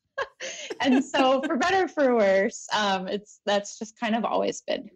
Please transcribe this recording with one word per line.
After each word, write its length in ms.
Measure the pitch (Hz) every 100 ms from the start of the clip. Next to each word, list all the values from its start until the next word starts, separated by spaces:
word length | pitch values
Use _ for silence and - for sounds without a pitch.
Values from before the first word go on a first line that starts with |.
| _ -
<laughs> 600 | 523 _ 539 622 - -
and 240 | 262 254
so 380 | - - 262 269
for 140 | 302 320
better 280 | 349 381
or 40 | 359
for 280 | - 269 233
worse, 500 | 202 196 214 - -
um, 320 | 208 208 190 185
it's, 320 | 202 - - -
that's 320 | 202 202 -
just 200 | 220 -
kind 140 | 226 220
of 80 |
always 380 | - 190 202 -
been 280 | - - -